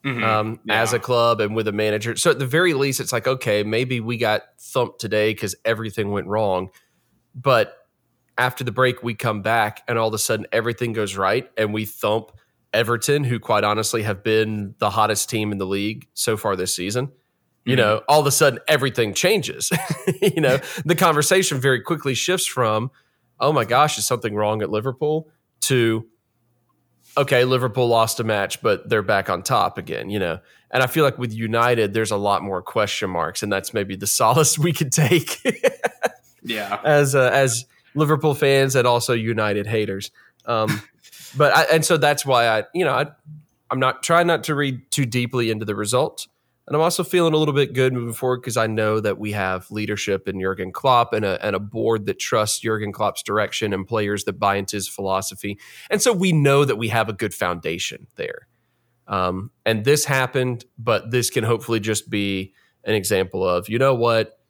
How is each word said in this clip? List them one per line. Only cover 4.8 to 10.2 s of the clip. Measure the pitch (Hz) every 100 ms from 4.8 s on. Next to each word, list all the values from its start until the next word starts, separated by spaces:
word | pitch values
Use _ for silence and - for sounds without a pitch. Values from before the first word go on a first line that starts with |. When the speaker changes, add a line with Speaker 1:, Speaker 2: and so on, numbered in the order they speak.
| 120 -
Speaker 2:
today | 110 107 107
'cause | 110 104 - 113
everything | 113 113 98 101
went | 101 87
wrong. | 104 104 92 95 _ _ _ _ _ _
But | 127 131 123 107 - _ _ _ _ _ -
after | 127 -
the | 123
break, | 107 127 123
we | 120 110
come | 120 104
back | 98 113 107 - -
and | 117
all | 113
of |
a |
sudden | 107